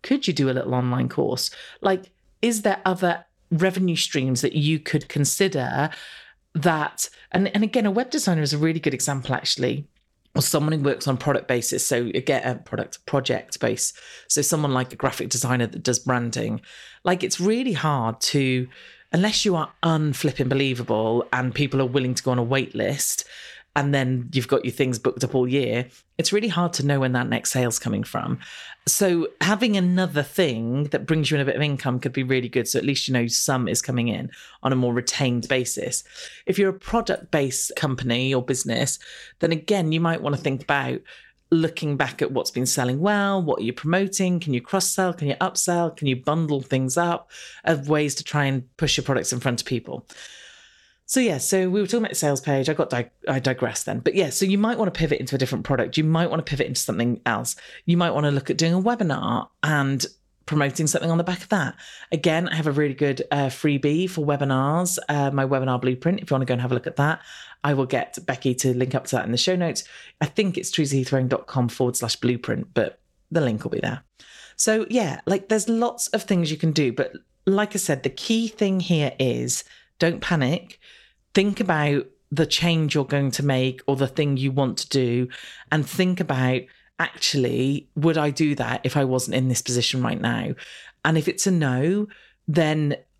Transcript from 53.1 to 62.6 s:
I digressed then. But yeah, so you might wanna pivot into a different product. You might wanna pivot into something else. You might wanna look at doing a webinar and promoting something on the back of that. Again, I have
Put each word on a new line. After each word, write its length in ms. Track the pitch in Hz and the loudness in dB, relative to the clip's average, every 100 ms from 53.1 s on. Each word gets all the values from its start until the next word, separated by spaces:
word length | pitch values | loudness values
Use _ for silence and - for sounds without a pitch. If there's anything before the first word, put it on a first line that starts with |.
| _ - | _ -4
I 100 | 135 | 0
digressed 460 | 131 127 117 - | 0 0 -2 -4
then. 160 | - 120 | -6 -2
But 140 | 196 | 0
yeah, 160 | 190 165 | 2 0
so 160 | - 196 | 0 2
you 100 | 202 | 2
might 220 | 220 233 | 2 0
wanna 120 | 196 | -2
pivot 300 | - 160 - | 0 0 0
into 140 | 127 | -2
a 40 | 135 | -2
different 260 | 131 117 | -2 -2
product. 340 | - 131 117 156 | -2 0 0 0
You 60 | |
might 260 | 156 160 175 | 2 2 2
wanna 120 | 160 | -2
pivot 240 | - 139 - | -2 -2 -2
into 140 | 120 | -2
something 400 | - 101 120 117 123 | -2 0 0 0 -2
else. 300 | 110 113 - - - | -2 -4 -8 -12 -6
You 120 | - 170 | 0 2
might 160 | 170 | 2
wanna 180 | 143 147 | 2 2
look 180 | 139 - | 0 0
at 80 | - | 0
doing 160 | 165 | 2
a 80 | 180 | 2
webinar 680 | 208 240 170 - - 117 - - | 2 0 0 0 0 -2 -4 -4
and 420 | 151 147 135 135 - - _ _ - | 0 2 2 0 -4 -10 _ _ -2
promoting 400 | 151 139 135 156 | 0 2 0 0
something 240 | 175 165 | 0 0
on 80 | 165 | 0
the 60 | |
back 180 | 175 175 | 0 -4
of 60 | - | 0
that. 240 | 202 131 - - - - | 0 0 -6 -16 -16 -6
Again, 380 | 160 170 160 180 | 0 2 2 0
I 60 | |
have 100 | 160 | 0